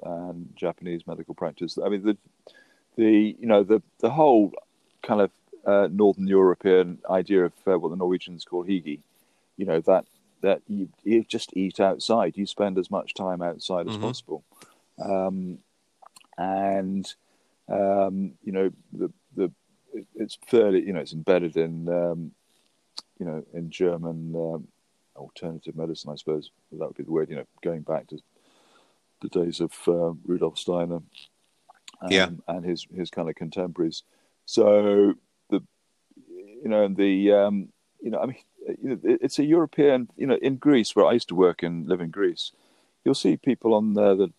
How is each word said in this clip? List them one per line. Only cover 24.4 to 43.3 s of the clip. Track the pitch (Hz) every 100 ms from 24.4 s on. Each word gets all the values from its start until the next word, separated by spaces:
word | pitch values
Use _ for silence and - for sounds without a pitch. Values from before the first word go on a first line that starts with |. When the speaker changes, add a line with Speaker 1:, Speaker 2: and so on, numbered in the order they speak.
| 82 82 - _ _ _ _ 69
Speaker 1:
alternative | 69 - 87 82 - 80
medicine, | 82 78 73
I | 73
suppose | - 78 - _ _
that | 80 78
would | -
be |
the | 71
word, | 80 78
you | 73
know, | 64 _
going | 87 82
back | 73 78 -
to | 76 _ _ _ _ _ _ _ _ _ _
the | 92
days | 92 85 85
of, | 82 - -
uh, | 87 85 82 -
Rudolf | 90 82 -
Steiner, | - 87 87 85 76 - - _ _ _ _ _ - -
um, | 90
Speaker 2:
Yeah. | 95 90 82 -
Speaker 1:
and | 87
his, | 87 85 - 90
his | 85
kind | - 82
of | -
contemporaries. | 82 98 90 80 82 - - _ _ _ -
So | - 107 104 104 101 101 - _ _ _
the, | 98 - _ _ _ _ _ - 87 98 117
you | 123
know, | 107 101
and | 95
the, | 98 95 101
um, | 101 101 101 90 _ _ _
you | -
know, | 101
I | 123
mean, | 131 _ _ -
you | - 131
know, | 117
it, | - 120
it's | 135 -
a |
European, | 151 170 156 - 143 127 120 -
you | 139
know, | 117
in | 131 131
Greece, | 147 135 104 107
where | 82
I |
used | 117 -
to | 87
work | 90 82
and | 87 85 78
live | 90
in | 85
Greece, | 98 95 82 - - _ _ _ _
you'll | - 139
see | 139